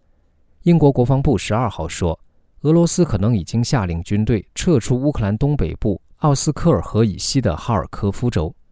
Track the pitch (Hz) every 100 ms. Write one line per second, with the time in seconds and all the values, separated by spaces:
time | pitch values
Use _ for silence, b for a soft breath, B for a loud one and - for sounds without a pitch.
0 | _ _ _ _ _ _ 170 170 147 135
1 | 120 131 143 104 - 104 123 - 80 -
2 | 87 80 _ _ _ - 143 165 170 -
3 | 170 98 101 113 80 117 120 131 92 85
4 | - 104 107 113 - - - 143 - 127
5 | 143 139 101 107 143 147 80 80 110 92
6 | - - 151 139 - 143 175 110 - 107
7 | 113 82 - 135 104 78 - 110 - -
8 | 101 - 120 104 78 - _